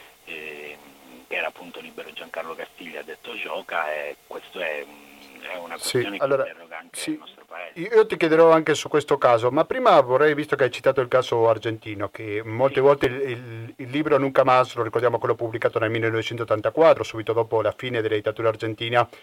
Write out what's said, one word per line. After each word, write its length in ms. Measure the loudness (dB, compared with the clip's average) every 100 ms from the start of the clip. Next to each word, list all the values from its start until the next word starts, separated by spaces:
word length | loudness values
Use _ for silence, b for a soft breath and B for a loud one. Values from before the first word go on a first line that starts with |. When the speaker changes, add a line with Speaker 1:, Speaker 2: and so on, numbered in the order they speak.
| B _
Speaker 1:
eh, 520 | -18 -16 -14 -14 -16 -18 -20 -20 -20 -20 -12
che 80 | -8
era 100 | -8
appunto 320 | -10 -16 -18
Libero 340 | -16 -16 -16
Giancarlo 440 | -16 -14 -12 -12 -12
Castiglia, 460 | -14 -16 -16 -14
detto 340 | -14 -16 -14 -12
Gioca, 560 | -10 -10 -6 -6 -4
e 240 | -6 -8 -12 -14
questo 320 | -16 -14 -10
è 260 | -8 -8
un, 580 | -10 -18 -20 -20 -20 -18
è 140 | -14 -12
una 200 | -12 -10
Speaker 2:
Sì, 160 | -4
Speaker 1:
questione 260 | -2 -2 -2
che 60 |
Speaker 2:
allora, 180 | 0 0
Speaker 1:
interroga 360 | -2 -10 -16 -16
anche 200 | -14 -10
Speaker 2:
sì. 120 | -8
Speaker 1:
il 60 | -8
nostro 260 | -12 -20 -18
paese. 320 | -16 -14 -12
Speaker 2:
Io 280 | 2 4 4
ti 100 | 2
chiederò 340 | 4 8 8
anche 240 | 8 4
su 140 | -2 0
questo 280 | -2 0 2
caso, 340 | 4 4 2
ma 140 | 0
prima 340 | 0 2 6 6
vorrei, 340 | 6 4 4
visto 220 | 2 -2 0
che 80 |
hai 60 | 0
citato 300 | 0 0 2
il 80 | 2
caso 400 | 2 2 2 4
argentino, 640 | 2 -2 -8 -8 -8 -8
che 320 | -8 -8 -8
molte 300 | -6 0 0
Speaker 1:
Sì. 60 | 4
Speaker 2:
volte 260 | 4 4 2
il, 240 | -2 -6
il, 440 | -8 -10 -12 -12 -12
il 140 | -6
libro 280 | -4 2 2
Nunca 260 | 2 2
Más, 300 | 4 4 2
lo 80 | -2
ricordiamo 360 | -4 0 0 0
quello 160 | 0
pubblicato 440 | -2 -4 -2 -2 0
nel 120 | -2
millenovecentottantaquattro, 1120 | 0 -2 -2 -4 -6 -2 -2 0 4 6 4
subito 300 | 0 -6 -2
dopo 300 | -2 0 0
la 100 | 0
fine 280 | -4 -4 -4
della 120 | -2
dittatura 340 | -2 -2 -2 -2
argentina, 600 | -2 -4 -6 0 0 0 B